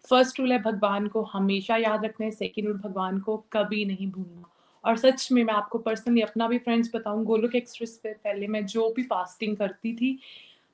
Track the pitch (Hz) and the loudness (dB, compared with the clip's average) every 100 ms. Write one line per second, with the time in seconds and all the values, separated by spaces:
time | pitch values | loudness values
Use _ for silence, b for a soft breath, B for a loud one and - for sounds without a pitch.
0 | - 254 262 - 262 247 214 202 202 202 | 6 4 6 2 2 2 0 0 2 2
1 | 208 220 202 196 196 196 190 226 226 214 | 0 -2 -4 0 0 0 0 2 2 0
2 | 220 - 220 214 185 - 208 208 208 190 | -2 -4 -6 -4 -6 -4 -4 -4 -6 -4
3 | 185 196 196 214 - 214 202 214 202 185 | -2 -2 -2 -6 -2 -2 0 0 -2 -4
4 | 196 190 175 170 175 b b b 214 226 | -6 -6 -12 -14 -20 b b b 0 4
5 | 262 262 - 247 226 208 202 226 226 214 | 4 2 2 2 4 0 0 -4 -2 -2
6 | 240 233 214 226 226 240 240 233 233 233 | 2 2 2 0 0 0 2 2 2 -2
7 | 214 214 220 226 233 240 240 - 233 - | -4 -2 2 2 2 0 -4 -10 -10 -8
8 | 214 214 208 202 202 214 196 226 226 233 | -10 -8 -6 -4 -2 -2 -2 0 0 0
9 | 254 196 180 - 214 208 196 - 226 233 | -2 -2 -4 -4 -4 -2 -4 -2 -6 0
10 | 254 262 B B B B B | -2 -2 B B B B B